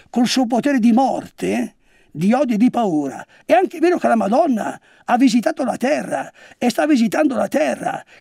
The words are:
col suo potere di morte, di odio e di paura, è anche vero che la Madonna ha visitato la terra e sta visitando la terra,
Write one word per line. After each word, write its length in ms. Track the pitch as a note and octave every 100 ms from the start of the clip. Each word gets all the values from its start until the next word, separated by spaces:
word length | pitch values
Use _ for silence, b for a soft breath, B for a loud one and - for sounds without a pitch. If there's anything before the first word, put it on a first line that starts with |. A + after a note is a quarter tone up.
| B
col 180 | A#3 B3
suo 200 | C4 A#3
potere 320 | B3 C#4+ C4+
di 140 | A#3
morte, 840 | A3 A3+ - - - F#3 A3+ A#3 _ _ _ _
di 220 | D3+ F#3+
odio 220 | B3+ C#4
e 40 | G#3
di 120 | B3
paura, 540 | A#3+ G#3 D3+ C#3 G#2+ - b
è 80 | -
anche 260 | E4 F#4+ E4+
vero 200 | E4+ E4+
che 100 | A#3
la 80 | A3+
Madonna 640 | G3 B3+ E4+ A3 - - b b
ha 120 | - A#3
visitato 480 | C4 A#3 D#4+ D#4+
la 120 | B3+ -
terra 560 | B3 C#4+ G3 - - b b b
e 140 | A#3+
sta 160 | - D#4
visitando 500 | C4+ A3+ D4+ D4+ A3
la 120 | G3+
terra, 540 | C#4 C#4+ - D3 - - b